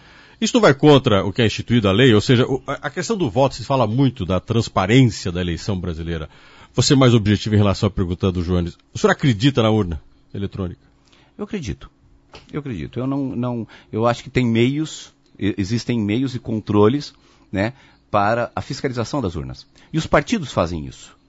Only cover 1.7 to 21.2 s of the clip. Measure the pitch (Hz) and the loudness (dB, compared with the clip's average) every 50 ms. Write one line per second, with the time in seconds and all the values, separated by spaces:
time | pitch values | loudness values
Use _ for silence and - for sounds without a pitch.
1.7 | 113 123 101 98 95 107 135 131 107 104 - - 131 113 127 - 135 127 - - | 0 2 2 2 4 4 4 6 6 4 4 4 2 2 2 0 -2 -6 -6 -8
2.7 | 139 - - 147 - 180 175 - 226 196 170 120 85 123 139 131 - - 110 - | -10 -8 -8 -8 -8 -6 -4 -4 -2 -2 -2 -2 0 0 0 0 0 -4 -6 -2
3.7 | 139 135 117 104 113 127 143 120 - - 95 80 95 90 - - 110 117 110 - | 0 0 0 0 0 2 0 0 0 -2 -4 -2 -2 -2 -2 -2 -2 -2 -2 -2
4.7 | - 107 95 92 117 135 131 113 92 - - 95 85 90 90 87 82 - - - | -2 -2 0 4 4 6 6 4 2 -2 -6 -6 -4 -4 -4 -4 -4 -6 -6 -6
5.7 | 101 92 87 90 82 80 80 82 85 78 76 - - - - - - - - - | -6 -4 -4 -6 -8 -8 -8 -8 -8 -8 -8 -12 -14 -20 -20 -20 -20 -20 -20 -6
6.7 | _ - 131 - 147 131 135 123 117 120 98 104 104 95 - 110 107 101 104 101 | _ -2 2 4 4 6 6 6 6 4 4 2 2 0 2 2 2 4 4 2
7.7 | 92 - - 101 - - 98 85 90 - - 98 87 90 85 87 92 87 87 85 | 2 0 -2 -2 -2 -2 -4 -4 -2 -2 -2 -2 -2 -2 -2 -2 -2 -2 -2 -4
8.7 | - _ _ _ - - - - 180 - - 143 113 95 117 143 135 131 110 110 | -6 _ _ _ -4 -2 0 0 0 2 2 0 2 2 2 2 2 2 2 2
9.7 | 110 107 101 87 82 76 - - - _ _ _ - 101 98 95 - 98 95 90 | 2 2 0 -2 -4 -8 -10 -16 -20 _ _ _ -10 -10 -8 -8 -6 -8 -8 -8
10.7 | 90 - _ _ _ _ _ _ _ _ _ _ _ - 208 - - 196 139 101 | -10 -12 _ _ _ _ _ _ _ _ _ _ _ -14 -12 -10 -10 -8 -8 -8
11.7 | 69 - - - _ _ _ _ _ _ _ _ - - - - - 156 143 139 | -10 -10 -14 -20 _ _ _ _ _ _ _ _ -20 -20 -20 -14 -12 -10 -10 -8
12.7 | 113 82 69 - - 120 127 135 139 143 135 127 90 113 123 123 120 117 107 - | -8 -8 -10 -10 -8 -8 -6 -4 -4 -4 -4 -6 -4 -4 -4 -4 -4 -6 -8 -10
13.7 | - - - _ - 107 113 120 120 - - 127 - 131 127 117 113 113 120 127 | -14 -20 -16 _ -4 -2 0 0 -2 -2 -6 -6 -2 0 0 2 2 2 2 2
14.7 | 143 147 160 151 - - - - _ _ _ _ _ - - 98 - - 98 90 | 0 -2 -6 -8 -10 -14 -18 -20 _ _ _ _ _ -4 -4 -2 -2 -2 -4 -2
15.7 | 120 117 - - 123 117 104 101 104 123 135 135 123 117 - - 113 107 - - | -4 -4 -2 -2 -2 -2 0 0 0 -2 -2 -4 -6 -8 -8 -6 -6 -6 -4 0
16.7 | 104 104 104 107 131 147 143 - - _ _ _ _ _ _ _ - 95 101 117 | 4 4 6 4 4 2 -4 -10 -16 _ _ _ _ _ _ _ -4 -2 -2 -2
17.7 | 131 _ _ _ _ _ _ _ - 104 101 104 117 120 113 - - - - - | -4 _ _ _ _ _ _ _ -2 0 0 0 0 -2 -2 -4 -6 -8 -8 -8
18.7 | 139 - - 139 120 123 110 - - 147 117 92 82 82 67 65 64 - - _ | -8 -8 -6 -6 -6 -6 -6 -6 -4 -4 -4 -4 -6 -6 -10 -10 -12 -16 -20 _
19.7 | _ _ - _ - 156 - - - 156 - - 240 220 147 - - 110 90 85 | _ _ -16 _ -6 -6 -2 0 0 0 0 0 -2 -4 -4 -4 -2 -2 -2 -2
20.7 | 87 80 73 64 - - - - - _ | -4 -6 -10 -12 -14 -18 -20 -20 -20 _